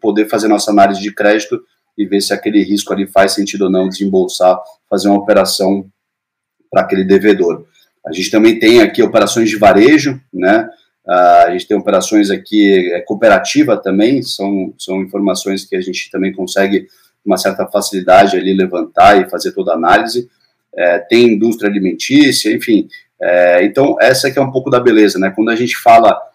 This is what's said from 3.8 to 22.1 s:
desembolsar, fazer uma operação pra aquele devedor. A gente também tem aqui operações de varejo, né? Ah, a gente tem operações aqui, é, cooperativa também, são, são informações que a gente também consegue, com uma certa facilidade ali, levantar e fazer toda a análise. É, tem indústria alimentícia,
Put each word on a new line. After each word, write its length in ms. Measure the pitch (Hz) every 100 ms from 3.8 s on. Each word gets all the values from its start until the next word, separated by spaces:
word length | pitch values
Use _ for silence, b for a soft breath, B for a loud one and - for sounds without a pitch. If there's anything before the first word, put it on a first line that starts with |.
| 95
desembolsar, 680 | 95 98 95 - - 92 - B B -
fazer 180 | 98 101
uma 100 | 98
operação 680 | - 101 92 - 95 98 95 _ _ _ _ _ _ _ _
pra 120 | 87
aquele 220 | - 95
devedor. 600 | 95 95 104 95 85 80 - _ _ _ -
A 60 |
gente 180 | 82 92
também 300 | 110 110 113
tem 220 | 110 117
aqui 200 | 104 -
operações 480 | 107 113 101 120 110
de 80 | 104
varejo, 600 | 101 98 120 151 135 127 _
né? 380 | 90 92 107 - B B _ 92
Ah, 380 | 90 90 87 87
a 40 |
gente 160 | 90 -
tem 100 | 104
operações 520 | 104 95 92 107 101
aqui, 600 | 95 - 107 101 95 90
é, 80 | 85
cooperativa 760 | - 104 113 95 - 143 151 -
também, 440 | - 98 113 135
são, 520 | 123 - 98 98 85 -
são 240 | - 95
informações 640 | 95 98 98 92 98 95 -
que 100 | 92
a 60 |
gente 300 | 92 90 -
também 200 | 92 95
consegue, 500 | 95 92 98 98 95
com 500 | - _ _ _ 101
uma 60 | 104
certa 280 | 98 92 95
facilidade 720 | 101 - 95 90 92 98 95
ali, 160 | 95
levantar 640 | 95 92 90 80 - 98 101
e 80 | 92
fazer 260 | 87 92
toda 180 | 95 90
a 40 | 82
análise. 540 | 85 104 113 120 123 _ _ _ _ 92
É, 240 | 87 87
tem 340 | - 117 120
indústria 340 | 104 117 107 104
alimentícia, 840 | 101 95 - -